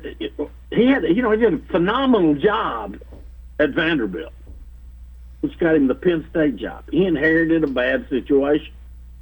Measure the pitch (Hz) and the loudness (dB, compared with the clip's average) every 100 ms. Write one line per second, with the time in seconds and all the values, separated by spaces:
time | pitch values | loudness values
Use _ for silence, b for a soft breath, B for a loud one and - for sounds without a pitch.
0 | - - 143 - - - - - 247 269 | -8 -10 -10 -8 -10 -10 -6 2 2 2
1 | 160 190 240 220 226 156 - 185 180 247 | 2 2 2 2 2 0 -2 0 2 2
2 | 269 226 160 143 202 220 175 117 101 - | 2 4 4 4 2 2 -2 -4 -8 -12
3 | - - - - - - 147 160 160 160 | -16 -18 -18 -18 -14 0 0 2 2 2
4 | 104 82 - - - - - - - - | 0 -4 -10 -16 -18 -18 -18 -18 -20 -18
5 | - - - - 147 - 165 160 135 127 | -18 -18 -18 -6 -6 0 2 4 4 2
6 | 180 165 - 170 151 104 92 73 - 156 | 0 0 -2 0 0 0 -8 -10 -4 0
7 | 190 147 156 165 160 165 151 127 127 131 | 2 2 2 4 2 2 2 0 0 0
8 | - 127 - 139 139 147 - - - - | -2 -4 2 2 4 0 -2 -18 -18 -18
9 | - - | -18 -20